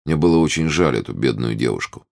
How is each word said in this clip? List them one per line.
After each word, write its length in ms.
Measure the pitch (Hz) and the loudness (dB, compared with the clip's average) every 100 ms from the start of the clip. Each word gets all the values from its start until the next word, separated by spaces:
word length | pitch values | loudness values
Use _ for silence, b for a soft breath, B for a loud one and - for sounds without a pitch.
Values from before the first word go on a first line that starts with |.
Мне 120 | 76 80 | -4 2
было 220 | 85 82 | 4 4
очень 300 | 78 80 80 | 2 0 0
жаль 300 | 76 82 57 | 2 2 0
эту 160 | - | -4
бедную 400 | 50 64 53 58 | -2 -2 -2 -4
девушку. 520 | 55 60 50 - - - | -2 -2 -4 -8 -14 -20